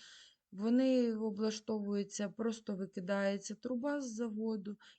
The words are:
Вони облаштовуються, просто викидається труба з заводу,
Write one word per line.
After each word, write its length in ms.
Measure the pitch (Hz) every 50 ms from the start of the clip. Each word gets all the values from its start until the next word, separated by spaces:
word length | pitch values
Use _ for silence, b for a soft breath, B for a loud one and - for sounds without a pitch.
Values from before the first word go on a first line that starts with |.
| B B B B B B B B _ _
Вони 640 | - 185 208 226 233 254 262 262 262 254 247 233 226
облаштовуються, 1120 | 214 226 220 202 196 220 220 214 214 - - 220 214 202 202 202 202 202 202 - - 208 196
просто 460 | - - 220 233 220 - - - 208
викидається 800 | 185 190 185 - 202 180 175 202 196 196 196 202 202 202 - 208
труба 460 | - - 247 254 240 240 285 285 294
з 140 | 277 247 220
заводу, 640 | 214 240 226 214 214 220 226 220 214 185 208 208 B B B B